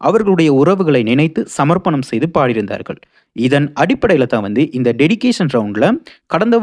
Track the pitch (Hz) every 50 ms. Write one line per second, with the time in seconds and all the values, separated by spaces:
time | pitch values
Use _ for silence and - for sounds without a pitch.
0 | - 147 190 220 220 196 190 170 165 151 139 131 147 170 196 190 190 156 143 127
1 | 113 107 123 139 156 160 - 226 208 - - - 139 147 175 185 - 185 156 139
2 | 131 - - 113 139 170 - 170 139 123 117 110 104 95 104 101 - - - -
3 | _ _ _ _ _ _ - - 120 127 139 143 147 143 - - 151 185 269 -
4 | - 220 180 139 127 120 - 110 101 101 104 123 156 - - 127 123 123 113 117
5 | 143 165 233 214 - 247 233 - 185 147 127 117 107 104 101 107 131 190 247 -
6 | - - - _ _ - - 165 214 233 233 226